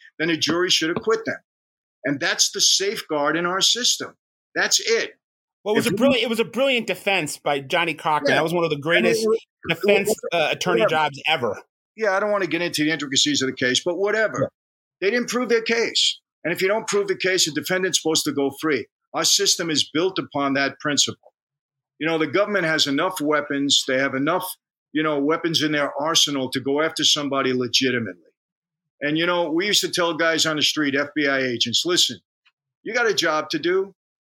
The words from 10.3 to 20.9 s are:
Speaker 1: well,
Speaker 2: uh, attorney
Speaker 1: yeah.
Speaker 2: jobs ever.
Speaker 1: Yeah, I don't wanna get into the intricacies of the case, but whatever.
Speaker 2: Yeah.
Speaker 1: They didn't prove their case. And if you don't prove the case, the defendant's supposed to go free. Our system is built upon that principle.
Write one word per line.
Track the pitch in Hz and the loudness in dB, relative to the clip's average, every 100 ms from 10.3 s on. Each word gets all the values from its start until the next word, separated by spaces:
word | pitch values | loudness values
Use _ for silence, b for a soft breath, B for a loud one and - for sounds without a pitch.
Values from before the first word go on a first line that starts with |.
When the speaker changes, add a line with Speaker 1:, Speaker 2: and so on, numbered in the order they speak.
Speaker 1:
well, | 170 | 0
Speaker 2:
uh, | 143 | 2
attorney | 151 180 170 | 0 0 2
Speaker 1:
yeah. | 202 | 4
Speaker 2:
jobs | 156 151 135 151 | 4 0 -2 -2
ever. | 156 117 92 - _ _ - | 0 0 -4 -10 _ _ -2
Speaker 1:
Yeah, | 214 190 | 0 2
I | |
don't | 208 | 2
wanna | 202 180 | 0 0
get | 165 | 0
into | 175 - | -2 0
the | 151 | 0
intricacies | 160 143 131 147 131 | 0 -2 0 2 2
of | 131 | -2
the | 127 | 0
case, | 127 127 | 0 0
but | 175 170 | 0 -2
whatever. | 202 220 208 120 | 0 2 0 0
Speaker 2:
Yeah. | - _ _ _ _ - | -4 _ _ _ _ -4
Speaker 1:
They | 190 | 0
didn't | 240 220 | 0 0
prove | 240 233 | -2 0
their | 226 | 0
case. | 226 233 220 - - - _ _ | 2 0 0 2 0 -2 _ _
And | 156 | -6
if | 170 | 0
you | 190 | 0
don't | 214 220 | 0 0
prove | 202 196 | -2 0
the | 175 | -2
case, | 185 185 165 | 0 0 0
the | 147 | -2
defendant's | - 185 185 151 | -2 -2 -2 -2
supposed | 160 151 151 | -2 -2 -2
to | |
go | 139 139 127 | -2 -2 -2
free. | 160 127 - _ _ | -2 -2 -4 _ _
Our | 143 | -4
system | 170 - 392 - 170 | 0 2 0 0 -2
is | 151 - | -2 -2
built | 160 185 185 | 0 -2 -2
upon | 127 147 139 | -6 -2 0
that | 135 139 - | 0 -2 -4
principle. | 151 | -4